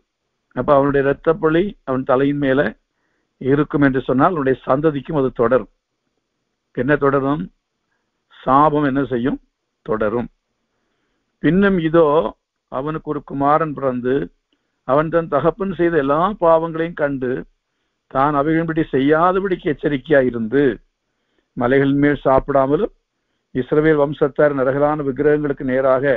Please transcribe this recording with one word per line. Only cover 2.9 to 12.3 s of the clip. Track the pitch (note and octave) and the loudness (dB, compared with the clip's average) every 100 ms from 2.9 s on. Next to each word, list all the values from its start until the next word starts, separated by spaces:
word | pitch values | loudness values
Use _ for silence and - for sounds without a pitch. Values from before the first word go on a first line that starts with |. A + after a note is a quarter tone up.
| _ _ _ _ - | _ _ _ _ -8
இருக்கும் | C3 C#3+ C#3+ D3+ C#3 | -2 0 0 0 0
என்று | C3 | 0
சொன்னால் | - C3 E3 | -2 2 2
அவனுடைய | E3+ C3 B2 | 0 -2 -2
சந்ததிக்கும் | - C#3 D#3+ C#3+ B2+ D3+ | -2 0 0 -2 -6 -2
அது | C3 | -2
தொடரும். | - A#2 B2+ G2 _ _ _ _ _ _ _ _ _ _ - | 0 0 0 -2 _ _ _ _ _ _ _ _ _ _ -6
என்ன | B2+ C#3+ | 0 2
தொடரும்? | C#3 C#3 C3+ D3+ F#3 _ _ _ _ _ _ _ _ - | 2 0 -2 -4 -6 _ _ _ _ _ _ _ _ -12
சாபம் | - C3+ D3+ D3 D3 | 0 4 4 2 0
என்ன | C3+ | -2
செய்யும்? | C#3 B2 B2+ C#4 _ _ _ _ - | -4 -2 -4 -6 _ _ _ _ -6
தொடரும். | A2 G#2+ A#2+ A#2 _ _ _ _ _ _ _ _ _ _ _ | -4 -2 -4 -6 _ _ _ _ _ _ _ _ _ _ _
பின்னும் | C#3+ F3+ G3+ F#3 | -2 2 2 0
இதோ | D#3+ E3+ D3+ D3+ A2 | 0 2 4 2 -2